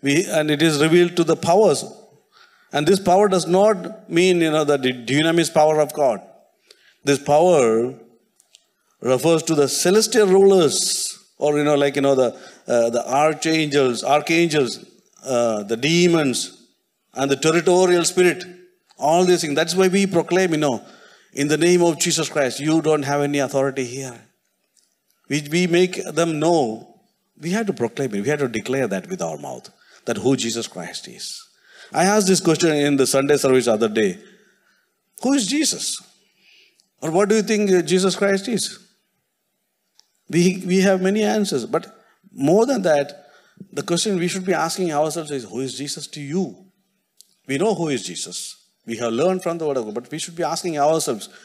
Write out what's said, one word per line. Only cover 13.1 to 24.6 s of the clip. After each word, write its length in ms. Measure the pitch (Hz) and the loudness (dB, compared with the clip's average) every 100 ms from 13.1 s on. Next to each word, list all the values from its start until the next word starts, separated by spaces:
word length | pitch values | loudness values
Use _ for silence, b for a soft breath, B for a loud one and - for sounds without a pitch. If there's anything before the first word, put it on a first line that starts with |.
| 131 156 151 160 160 151 143 131 117 | 0 0 0 -2 -2 0 2 0 0
archangels, 800 | - 147 147 165 170 151 123 - - _ _ _ | 0 0 2 0 2 2 -2 -4 -16 _ _ _
uh, 400 | - 123 117 107 | -4 0 0 -2
the 140 | 101 113 | -4 -4
demons, 920 | 139 170 175 165 143 120 - - _ _ _ _ _ | 0 2 4 4 0 -2 -8 -14 _ _ _ _ _
and 160 | - 139 | -6 -2
the 80 | 135 | 0
territorial 680 | 156 165 165 180 185 175 | 2 2 2 4 4 2
spirit. 400 | 165 - 180 156 - - - _ _ _ | 0 2 2 2 -8 -20 -20 _ _ _
All 260 | 143 165 | 0 2
these 180 | 185 175 | 4 2
things. 140 | 151 143 | 0 -2
That's 200 | 165 180 | -2 2
why 120 | 190 | 2
we 200 | 190 196 | 2 0
proclaim, 440 | 170 151 180 185 | 0 0 0 0
you 60 | 156 | 0
know, 260 | 147 113 B B B B B | 0 -2 B B B B B
in 160 | - 147 | -6 -2
the 100 | 151 | 2
name 240 | 170 180 | 4 4
of 180 | 170 156 | 2 0
Jesus 280 | 175 160 151 | -2 -2 -4
Christ, 320 | 156 135 117 | -2 -2 -2
you 220 | 147 160 | 0 0
don't 220 | 156 151 | 2 0
have 180 | 139 143 | 0 -2
any 180 | 143 143 | 0 -2
authority 460 | 131 139 135 135 123 | -2 0 -2 -4 -8
here. 340 | 127 131 117 _ _ _ _ | -8 -12 -16 _ _ _ _